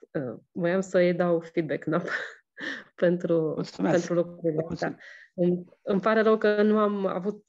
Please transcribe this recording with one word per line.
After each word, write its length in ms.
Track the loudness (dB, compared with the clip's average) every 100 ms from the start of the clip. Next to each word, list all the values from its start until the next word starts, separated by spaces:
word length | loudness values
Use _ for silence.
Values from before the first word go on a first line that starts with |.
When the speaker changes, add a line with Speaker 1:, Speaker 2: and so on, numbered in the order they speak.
| -10
Speaker 1:
Uh, 260 | -8 -6 -10 _
voiam 280 | -4 0 0
să-i 340 | 2 2 4
dau 260 | 2 2 0
feedback, 440 | 0 -4 -2 -4
n-am, 220 | -2 -2 -2 -8 -8 -16 _
<laughs> 400 | -12 -10 -10 -12 0
pentru, 360 | 0 2 0 0 0
Speaker 2:
Mulțumesc. 400 | -4 -8 -4 2
Speaker 1:
pentru 200 | 2 2
lucrurile 480 | -2 -2 -4 -4 -2 -4
astea. 180 | -4 -6
Speaker 2:
Mulțumesc. 100 | -8 -18 -20 -14
Speaker 1:
Îmi, 300 | -2 0 0 -4 _
îmi 180 | -2 0
pare 200 | 2 4
rău 180 | 4 4
că 240 | 2 4
nu 160 | 4 4
am 280 | 2 0 -2
avut 380 | -2 -6 -8